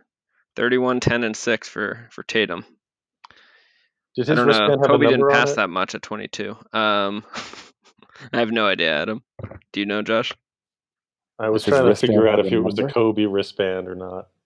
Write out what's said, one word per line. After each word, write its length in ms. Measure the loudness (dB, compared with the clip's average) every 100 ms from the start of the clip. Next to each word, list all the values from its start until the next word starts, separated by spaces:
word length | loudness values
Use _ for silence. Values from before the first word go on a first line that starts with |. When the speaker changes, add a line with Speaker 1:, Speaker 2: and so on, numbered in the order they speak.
| _ _ _ _ _
Speaker 1:
Thirty-one, 460 | -4 0 2 2 0
ten, 240 | 0 0
and 120 | -2 -4
six 320 | -2 -4 -4
for, 380 | -8 -8 -8 -14
for 100 | -16
Tatum. 420 | -4 0 0 -4 -12 _ _ _ _ _ -20 _ _ _ _ _ _ _ _
Speaker 2:
Did 140 | -4 0
Speaker 1:
I 20 |
Speaker 2:
his 60 | 2
Speaker 1:
don't 100 | 4
know. 0 |
Speaker 2:
wristband 240 | 4 4
have 100 | 4
a 60 | 4
Speaker 1:
Kobe 200 | 4 4
didn't 140 | 4
Speaker 2:
number 120 | 4
on 40 | 4
Speaker 1:
pass 140 | 2
Speaker 2:
it? 40 | 0
Speaker 1:
that 140 | -2
much 240 | -2 -4 -6
at 60 |
twenty-two. 540 | -10 -12 -10 -8 -10 -12 -8
Um, 520 | -2 0 0 -2 -4 -10
<laughs> 1040 | -14 -14 -18 -20 _ _ _ _ -20 -6
I 60 | -2
have 140 | 0
no 120 | 2 2
idea, 360 | 2 0 0
Adam. 220 | -2 -8 -12 -18 -16 -18 _
Do 80 | -4
you 60 | -2
know, 160 | -2
Josh? 300 | 0 -2 -2 -10 _ _ _ _ _ _ _ _ _ -6
Speaker 2:
I 80 | -2
was 140 | 0
Speaker 3:
If 40 | 2
his 60 |
Speaker 2:
trying 100 | 4
to 60 | 4
Speaker 3:
wristband 220 | 2 2
Speaker 2:
figure 160 | 4 4
out 100 | 4
Speaker 3:
has 80 | 2
Speaker 2:
if 60 |
Speaker 3:
a 40 | 0
Speaker 2:
it 40 |
was 180 | 0 -2
a 40 |
Speaker 3:
number? 100 | -2
Speaker 2:
Kobe 320 | 0 0 2
wristband 640 | 0 0 -4 -4 -2 -4 -8
or 80 | -12
not, 320 | -12 -14 -16 _